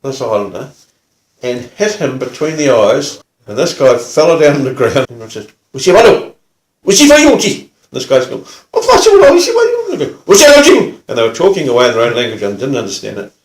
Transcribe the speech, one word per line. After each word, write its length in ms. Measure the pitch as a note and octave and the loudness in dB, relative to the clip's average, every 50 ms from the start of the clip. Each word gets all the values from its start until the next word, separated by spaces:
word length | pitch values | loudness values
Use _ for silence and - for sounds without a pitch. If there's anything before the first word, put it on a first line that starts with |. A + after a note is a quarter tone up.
this 180 | _ C3+ C3+ C3+ | _ -10 -10 -8
islander 500 | C3 A2+ A2 G#2 G2+ F#2+ F2+ F#2+ C3+ C#3+ _ _ _ _ _ _ _ _ _ _ _ _ _ _ | -6 -4 -4 -4 -4 -6 -12 -14 -16 -16 _ _ _ _ _ _ _ _ _ _ _ _ _ _
and 180 | - B2 B2 B2 | -8 -8 -8 -8
hit 320 | A#2+ - _ - G3+ G#3+ G#3 | -12 -16 _ -4 -4 -4 -4
him 240 | - E3+ C3 C3 C3 | -4 -6 -6 -6 -8
between 380 | B2 A#2+ - - D3+ D#3 D#3+ | -10 -12 -8 -8 -6 -6 -4
the 140 | D#3 D3+ C#3 | -2 0 0
eyes. 520 | B2 A2+ G#2+ G2+ A#2+ C#3+ C#3+ C#3+ - - _ _ _ _ _ | 2 2 2 2 0 -2 -4 -8 -12 -16 _ _ _ _ _
And 100 | - G#2 | -12 -6
this 220 | A#2 D#3 F3 - - | -4 -4 -4 -2 2
guy 180 | D3 C3 A#2+ A#2 | 2 2 2 2
fell 400 | - - - D#3 D#3 E3+ E3 D#3+ | -4 -4 -2 0 2 2 2 2
down 180 | D#3 D3 C#3+ | 2 2 2
on 80 | C#3 C3 | 0 -4
the 100 | C3 B2+ | -6 -4
ground 320 | B2+ B2+ A2+ - C#3 B2+ - | -2 -2 -2 0 -2 -4 -4
and 240 | A#2+ A#2 A2+ A2 | -10 -20 -18 -16
said, 200 | - G#2+ G2+ - _ _ _ _ | -16 -16 -16 -18 _ _ _ _
What's 160 | _ C3+ - | _ -4 0
your 100 | F#3 F3 | 2 4
matter? 360 | G#3 A#3 A3 - - - - _ _ _ _ _ _ _ _ _ _ | 6 6 6 4 2 -2 -10 _ _ _ _ _ _ _ _ _ _
What's 180 | _ - G3+ - | _ 0 2 4
your 80 | D4 C#4+ | 6 6
matter? 280 | D4 D4 D4 D4 - - - - C#3+ - - _ _ _ _ _ | 6 6 6 4 2 2 0 -4 -6 -8 -12 _ _ _ _ _
This 140 | - B2+ - | -12 -12 -4
guy's 200 | - C3+ C3 - | 0 0 0 0
going, 180 | - - A2+ - - - - _ _ - | -2 -10 -14 -16 -18 -20 -20 _ _ -6
Oh, 60 | - - | -4 0
what's 200 | A#4+ B4 - - | 0 0 2 4
your 140 | A4+ G4 G4 | 4 4 6
matter? 120 | E4+ C#4 E4+ | 6 6 4
What's 120 | F4 - | 4 0
your 440 | - A4+ A#4 A#4 G#4+ A#4+ A#4 A4 G4+ D#4+ | 0 0 0 0 0 -2 -4 -6 -8 -6
matter? 160 | - D3 - - - _ | -6 -8 -8 -8 -14 _
What's 160 | - G3 - | 0 2 4
your 100 | D#4 C#4+ | 6 6
matter? 460 | C#4+ C#4+ C#4+ D#4+ - - - - - - _ - | 6 6 6 4 4 2 2 -4 -8 -16 _ -8
And 100 | A#2 A#2+ | -4 -2
they 80 | A2+ | -2
were 80 | A2+ - | -2 -2
talking 340 | - E3 G3 F#3+ F#3 D3+ C3 | 0 0 0 0 0 -2 -2
away 200 | A#2+ A#2+ B2+ A#2+ | 0 2 0 0
in 60 | A2 | 0
their 140 | A2+ A#2 A#2+ | 0 -2 -2
own 80 | A#2 | -2
language 260 | A#2+ B2 A2 G#2+ - | -4 -6 -6 -8 -8
and 160 | G2+ G2+ G2+ G2 | -8 -8 -6 -6
didn't 180 | B2 C#3 C#3 | -6 -6 -6
understand 420 | A#2+ A2 G2 F#2+ - - G#2 G#2 G#2 | -6 -6 -8 -10 -12 -12 -12 -12 -12
it. 140 | G2 - _ _ | -14 -16 _ _